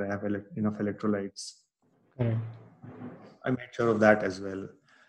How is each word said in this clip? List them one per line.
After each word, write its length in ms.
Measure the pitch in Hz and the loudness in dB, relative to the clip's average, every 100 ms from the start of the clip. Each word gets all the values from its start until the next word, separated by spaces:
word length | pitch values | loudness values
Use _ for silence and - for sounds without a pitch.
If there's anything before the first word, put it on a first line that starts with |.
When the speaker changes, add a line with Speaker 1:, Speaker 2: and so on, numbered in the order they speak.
Speaker 1:
I 40 | 98 | -4
have 160 | 101 | -4
ele-, 200 | 101 101 - - | -2 -4 -6 -2
enough 180 | 107 104 | -2 0
electrolytes. 760 | 104 98 110 101 98 - - - _ _ _ _ _ - | -4 -2 -2 0 -4 -10 -16 -16 _ _ _ _ _ -2
Speaker 2:
Correct. 220 | 117 113 113 - - - - - - - - - | 0 0 -4 -12 -20 -20 -18 -14 -14 -14 -20 -8
Speaker 1:
I 60 | 127 | -4
made 200 | 127 123 | -4 -4
sure 160 | - 117 | 0 2
of 100 | 107 | 6
that 220 | 107 107 | 8 8
as 180 | 98 92 | 4 -4
well. 280 | 98 95 98 - _ - | -6 -8 -10 -14 _ -20